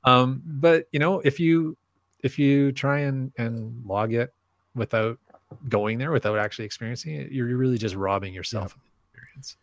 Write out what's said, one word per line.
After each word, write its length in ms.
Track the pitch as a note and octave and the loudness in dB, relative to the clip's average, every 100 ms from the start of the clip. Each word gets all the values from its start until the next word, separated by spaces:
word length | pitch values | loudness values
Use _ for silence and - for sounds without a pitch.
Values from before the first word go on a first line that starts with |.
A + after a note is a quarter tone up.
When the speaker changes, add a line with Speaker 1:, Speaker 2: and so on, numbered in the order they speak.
Speaker 1:
Um, 400 | B2+ B2+ B2+ C3+ | 8 6 6 0
but, 440 | E3+ C#3+ E3+ E3 D#3+ | -6 2 4 4 2
you 80 | D3+ | 0
know, 220 | D#3 F#3+ | 0 2
if 180 | C#3+ C3+ | 0 2
you, 380 | E3 E3 D#3 D3 _ _ _ _ | 2 4 2 -6 _ _ _ _
if 120 | C3+ - | -6 2
you 360 | C#3 C#3+ C#3 | 4 4 4
try 260 | C3 C#3 C#3+ | 0 -2 0
and, 320 | C#3+ C3+ C3 - | -2 -4 -6 -6
and 420 | A#2 A#2 A2 A#2 A2 | -6 -4 -8 -12 -6
log 260 | G2 A2 | -2 0
it 220 | A#2 B2 _ _ _ _ | 0 -2 _ _ _ _
without 420 | B2 A2 A2+ A2 A#2 _ - _ - C3+ | -8 -2 0 -2 -4 _ -20 _ -14 -2
going 300 | A2 G#2 A2+ | 0 0 -2
there, 120 | C#3+ | -2
without 260 | C#3+ G#2+ G#2+ | 0 0 -2
actually 260 | G#2 - | -2 -6
experiencing 500 | G#2+ - A2+ B2 D#3+ | -12 -10 -10 -10 -10
it, 160 | D3 C3+ | -10 -8
you're 260 | C3+ A#2+ B2 | -4 -2 0
really 220 | C3 A#2+ | 2 0
just 160 | A2 | -2
robbing 400 | F#2+ G2 G2 F#2+ | -2 -2 -2 -4
yourself 300 | F#2 F2 A2 | -10 -8 -6
Speaker 2:
Yep. 80 | G2 | -8
Speaker 1:
of 80 | - | -12
the 60 | _ _ _ - | _ _ _ -20
experience. 360 | - - C3 - | -20 -20 -20 -20